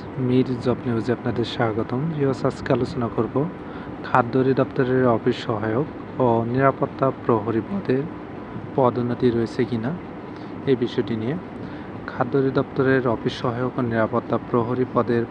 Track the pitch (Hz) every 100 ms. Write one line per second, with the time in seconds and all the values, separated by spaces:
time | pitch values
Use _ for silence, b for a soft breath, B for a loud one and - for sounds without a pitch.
0 | - - 123 127 127 120 127 113 127 113
1 | 104 113 123 110 113 - 117 107 104 123
2 | 160 151 139 127 135 - - 127 123 127
3 | 113 - 110 131 165 - B B B -
4 | - 127 120 127 131 135 131 - 127 127
5 | 127 110 120 113 - 107 110 113 156 -
6 | - - 123 117 117 127 139 135 139 -
7 | 135 127 - 113 101 113 - 98 107 131
8 | 165 - - - - - - - 123 113
9 | 120 120 127 117 113 - 117 117 117 180
10 | - - B B B - - 120 120 -
11 | 110 113 113 180 - - B B B -
12 | - - 120 135 135 131 131 - 131 131
13 | 123 110 127 - 127 117 127 135 120 113
14 | 107 117 - 117 - 123 117 123 123 123
15 | 117 117 117